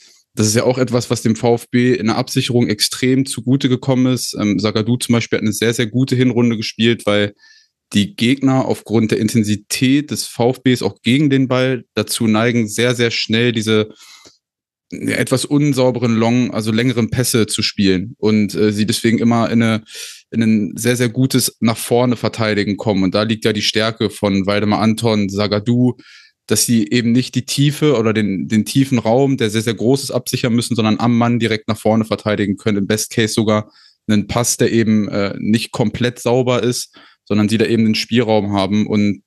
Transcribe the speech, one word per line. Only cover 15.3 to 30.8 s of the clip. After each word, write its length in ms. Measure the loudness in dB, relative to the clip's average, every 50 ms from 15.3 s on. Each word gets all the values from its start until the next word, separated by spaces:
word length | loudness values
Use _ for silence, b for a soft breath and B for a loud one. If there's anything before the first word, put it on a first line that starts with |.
| -2 -2 0
unsauberen 720 | 0 0 2 2 2 2 2 2 0 0 0 0 0 2
Long-, 360 | 2 2 2 2 2 0 0
also 200 | -2 -4 -2 -2
längeren 380 | 0 0 0 0 0 0 0 0
Pässe 380 | 0 -2 0 2 2 0 0
zu 160 | 0 -2 -4 -4
spielen 520 | -4 0 0 2 2 2 0 -2 -6 -6
und, 360 | -2 0 2 2 2 2 0 0
äh, 160 | 0 0 0
sie 140 | 0 0 -2
deswegen 340 | -2 -2 0 0 0 2 2
immer 300 | 2 2 2 2 0 0
in 120 | 0 2
eine, 220 | 2 2 0 -2 B B B B B B B B B _
in 100 | -4 -2 0
ein 340 | 2 2 0 0 -2 -6
sehr, 180 | -2 -2 0 0
sehr 140 | 0 0 -2
gutes 480 | 0 0 0 2 2 0 0 -2 -2 -2
nach 180 | 0 0 0
vorne 380 | -2 -2 0 0 2 2 2 0
verteidigen 600 | 0 -2 -4 -2 -2 -2 0 0 0 0 -2 -2
kommen. 260 | -2 -2 0 0 2 0
Und 120 | 0 0
da 80 | 0 0
liegt 220 | 0 -2 -2 -2
ja 80 | -2 -2
die 80 | -2
Stärke 480 | -2 -2 -2 -2 -2 -2 -2 -2 -4 -4
von 360 | -2 -2 -2 0 0 0 0
Waldemar 360 | 0 -2 0 0 0 0 2
Anton, 480 | 2 0 0 0 0 0 0 0 -2 -2
Zagadou, 640 | -2 -2 -2 0 -2 -2 0 0 2 2 2 0 0 B B B B B B B B _ _
dass 180 | -2 -2 0 0
sie 220 | 2 2 0 2 2
eben 220 | 0 0 2 2
nicht 220 | 2 0 0 -2 -4
die 120 | -4 -4
Tiefe 520 | -2 0 0 2 2 2 2 2 2 2
oder 160 | 2 2 0 0
den, 340 | 0 0 -2 -2 -4 -4
den 180 | 0 0 0 0
tiefen 340 | 0 0 0 0 2 0 0
Raum, 380 | 2 2 2 2 2 2 0
der 120 | 0 -2 -2
sehr, 140 | -2 -2 -2
sehr 100 | -2 -2
groß 300 | 0 0 0 0 0 0
ist, 80 | -4
absichern 420 | -4 -6 -4 -4 -4 -2 0 0 0
müssen, 220 | 0 -2 -2 -2
sondern 240 | 0